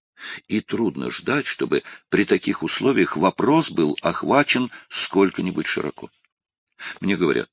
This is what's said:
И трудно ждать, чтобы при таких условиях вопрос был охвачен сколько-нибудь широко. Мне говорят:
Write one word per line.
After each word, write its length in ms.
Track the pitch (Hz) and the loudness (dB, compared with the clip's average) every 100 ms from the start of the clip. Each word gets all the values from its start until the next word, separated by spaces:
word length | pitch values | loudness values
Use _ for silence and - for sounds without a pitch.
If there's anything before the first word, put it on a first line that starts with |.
| _ - - - - | _ -18 -14 -14 -4
И 140 | 107 | -4
трудно 500 | - 101 110 69 62 | -2 -2 -2 -2 -6
ждать, 340 | - - 139 - | -6 -4 -2 -2
чтобы 380 | - 64 69 - - _ | -4 0 -2 -2 -12 _
при 160 | 90 101 | 0 2
таких 380 | 98 - 101 | 0 0 -2
условиях 540 | 82 - 127 117 90 76 | 2 2 4 2 2 2
вопрос 520 | 92 - 104 156 - | 0 2 2 2 2
был 260 | - 76 73 | 2 0 0
охвачен 720 | - 87 - 127 143 127 127 - - | -2 -2 2 2 2 0 -2 -8 -2
сколько-нибудь 800 | - - 98 98 - 90 87 76 | 2 4 4 2 0 -4 -4 -4
широко. 420 | - 76 - - _ _ _ _ _ _ - - - | -4 -6 -8 -16 _ _ _ _ _ _ -18 -16 -8
Мне 160 | 95 95 | -4 0
говорят: 340 | 87 60 - | 0 0 -4